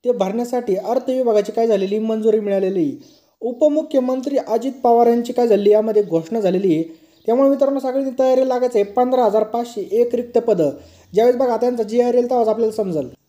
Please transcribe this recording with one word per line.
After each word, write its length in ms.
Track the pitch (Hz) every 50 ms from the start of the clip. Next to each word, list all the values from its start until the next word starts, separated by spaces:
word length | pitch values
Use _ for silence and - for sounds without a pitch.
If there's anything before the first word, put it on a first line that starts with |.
| _
ते 80 | 247
भरण्यासाठी 640 | 233 196 190 190 202 233 240 240 - 247 240 - 185
अर्थ 340 | 185 - 190 240 262 240 -
विभागाची 420 | 254 262 254 233 214 214 202 208
काय 140 | - 233 226
झालेली 320 | 226 214 190 190 190 202 220
मंजुरी 400 | 220 220 220 220 214 220 214 220
मिळालेली 400 | 208 202 196 196 196 185 196 185
आहे. 400 | 160 139 127 - - _ _ _ _ _ _ _
उपमुख्यमंत्री 920 | - 240 240 - 311 302 294 311 302 - - 269 247 254 262 262 254 285 277 254
अजित 340 | - - 220 233 226 269 254 -
पवार 240 | - 240 233 233 240
यांची 260 | 233 233 240 233 240
काय 160 | - - 247 233
झालेली, 220 | 208 196 202 208
यामध्ये 320 | 208 214 220 220 208 214
घोषणा 380 | 202 170 165 165 160 - 226 226
झालेली 340 | 202 185 185 185 202 190 156
आहे. 80 | 160 165 - - _ _ _ _ _ _
त्यामुळे 220 | - 233 262 277 277
मित्रांनो, 300 | 277 247 285 269 277 277
सगळ्यांनी 300 | 269 262 254 269 277 262 240 -
तयारी 300 | 262 262 262 254 262 262
लागायचं 300 | 247 247 254 247 247 214
आहे. 60 | 202 202
पंधरा 320 | - 254 247 247 262 254 240
हजार 180 | 208 196 220 214
पाचशे 360 | 214 - 233 240 240 - 208 190 -
एक 220 | 196 233 240 240 -
रिक्त 240 | 233 240 240 - 233
पदं, 320 | 233 233 208 180 165 143 - - - - _ _ _ _
ज्यावेळेस 260 | - 190 226 247 247 247
बघा 180 | 269 247 226
त्यांचा 260 | 220 240 247 247 233
जीआर 320 | 220 202 220 247 240 247 240
येईल, 140 | 247 240 240
तेव्हाच 180 | 262 240 226 220
आपल्याला 240 | 214 220 233 220 214
समजेल. 340 | - 208 185 165 151 131 120 - _ _